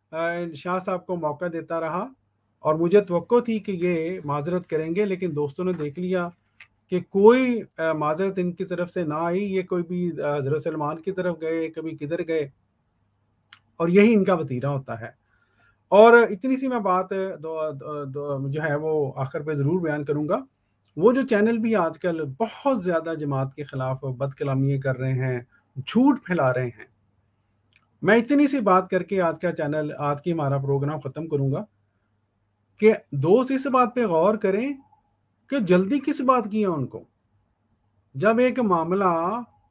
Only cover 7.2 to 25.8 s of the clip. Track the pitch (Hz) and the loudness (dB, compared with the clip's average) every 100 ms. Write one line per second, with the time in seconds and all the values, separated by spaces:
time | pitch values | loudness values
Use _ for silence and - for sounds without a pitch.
7.2 | 208 254 254 233 - - 160 156 147 156 | 8 8 4 -2 -6 -4 -2 0 0 0
8.2 | 196 190 180 175 180 175 175 185 160 151 | -2 0 -4 -4 -6 -4 -4 -4 -4 -2
9.2 | 170 185 202 190 185 180 170 180 175 147 | -2 -2 -2 -4 -2 -4 -2 -4 -4 -2
10.2 | 147 147 135 151 165 156 147 165 196 185 | -4 -2 -2 -2 -2 -4 -6 -6 -6 -4
11.2 | 180 160 160 165 160 160 160 151 147 170 | -4 -4 -4 -4 -4 -6 -10 -10 -6 -6
12.2 | 165 160 139 - _ _ _ _ _ _ | -2 -4 -4 -10 _ _ _ _ _ _
13.2 | _ _ _ - _ - 170 190 214 214 | _ _ _ -20 _ -4 2 6 6 6
14.2 | 190 175 139 123 135 139 135 110 117 - | 2 0 -2 -4 -4 -6 -8 -12 -12 -16
15.2 | _ _ _ _ _ _ _ 196 226 233 | _ _ _ _ _ _ _ 8 10 10
16.2 | 226 208 262 262 262 240 190 185 190 190 | 6 0 -2 -2 -2 -2 0 0 -2 -6
17.2 | 190 151 160 160 156 135 147 147 139 143 | -6 -8 -8 -6 -6 -6 -10 -10 -8 -8
18.2 | 143 139 139 147 156 147 156 156 135 135 | -6 -6 -4 -4 -2 -2 0 0 -2 -4
19.2 | 135 160 151 147 139 180 165 151 143 147 | -6 -6 -4 -2 0 0 -2 -4 -2 -4
20.2 | 151 220 - _ _ _ _ 151 208 254 | -2 -4 -4 _ _ _ _ 2 4 4
21.2 | 208 208 220 233 226 214 165 156 180 160 | 2 2 2 0 0 0 0 -2 -4 -4
22.2 | 143 131 226 - 277 254 180 165 160 160 | -6 -6 -6 -4 -2 0 0 -2 -2 -6
23.2 | 147 135 135 - 139 135 131 131 135 127 | -4 -2 -4 -8 -10 -6 -4 -4 -6 -6
24.2 | 139 - 143 135 139 139 135 123 131 131 | -6 -4 -2 0 0 0 -2 -2 -2 -2
25.2 | 131 123 - _ _ 131 | -2 -4 -8 _ _ -14